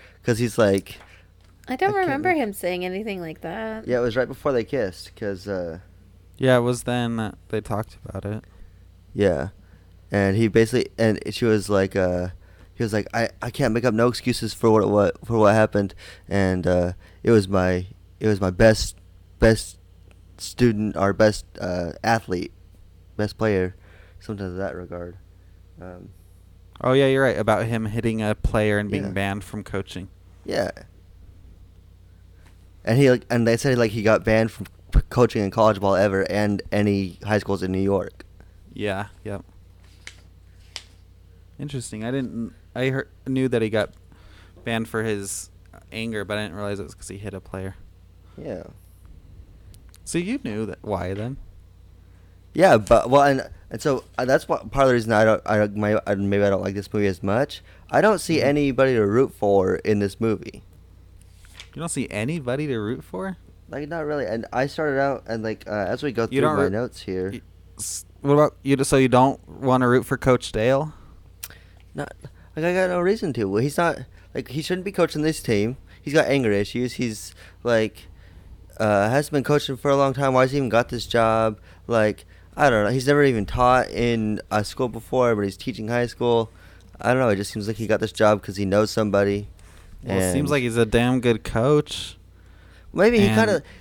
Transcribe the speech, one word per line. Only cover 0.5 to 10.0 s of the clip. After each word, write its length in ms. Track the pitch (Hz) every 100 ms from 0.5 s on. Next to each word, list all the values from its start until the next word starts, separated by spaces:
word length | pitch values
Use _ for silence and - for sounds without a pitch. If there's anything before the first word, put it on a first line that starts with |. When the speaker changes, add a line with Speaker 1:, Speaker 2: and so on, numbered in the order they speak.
| 113
Speaker 1:
like, 380 | 104 98 - - - - - _ _ - -
Speaker 2:
I 80 | 254
don't 140 | 392
Speaker 1:
I 40 |
can't 20 | 403 359
Speaker 2:
remember 220 | 277 359
Speaker 1:
re- 80 | 330
Speaker 2:
him 160 | 220
saying 320 | 196 180 180 180
anything 340 | 185 220 190
like 220 | 165 160
that. 460 | 165 202 220 220 -
Speaker 1:
Yeah, 100 | 123
it 40 |
was 140 | 120 113
right 120 | 120
before 240 | 131 147
they 100 | 127
kissed, 520 | 110 135 98 - - -
'cause, 320 | 104 95 95
uh, 320 | 95 87 85 - - - - - -
Speaker 3:
Yeah, 200 | 131 123
it 40 |
was 220 | 120 120
then 320 | - 123 117 117
that 180 | 107 - -
they 120 | 107
talked 360 | - 107 - - -
about 200 | 95 101
it. 180 | 107 - - - - - - -
Speaker 1:
Yeah. 360 | - 98 78 90 - - - - -